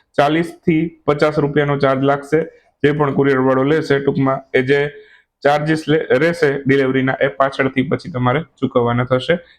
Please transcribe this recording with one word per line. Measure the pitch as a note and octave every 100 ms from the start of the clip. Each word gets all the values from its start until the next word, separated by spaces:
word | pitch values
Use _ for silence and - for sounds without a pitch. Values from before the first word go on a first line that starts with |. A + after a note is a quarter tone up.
| _ -
ચાલીસથી | D3 D#3+ E3 - - D#3 E3 - -
પચાસ | D3 D3+ D3+
રૂપિયાનો | C#3+ D3 C#3+ C#3
ચાર્જ | C#3 C3+
લાગશે | C#3 C#3+ - D#3 - - _ _
જે | C#3+
પણ | D3 C#3+
કુરિયરવાળો | C#3 C#3 C3 C3 C3
લેશે. | C#3 D#3+ D#3 C#3
ટૂંકમાં | C#3 C3+ C3+ C3+ -
એ | C3
જે | C3 C#3+ D3 - - - _ _
ચાર્જીસ | C#3+ D3 D#3 D#3 -
લે-, | D#3
રહેશે | - B2+ E3 E3 D3 C#3+ C3
ડિલિવરીના | C#3 C3 C3 C3 -
એ | C#3
પાછળથી | - C3+ - C3 C3
પછી | C3 B2 -
તમારે | B2 B2 C#3+
ચૂકવવાના | - _ C3 B2 A#2+ A#2+
થશે. | B2 B2+ C#3+ E3+ -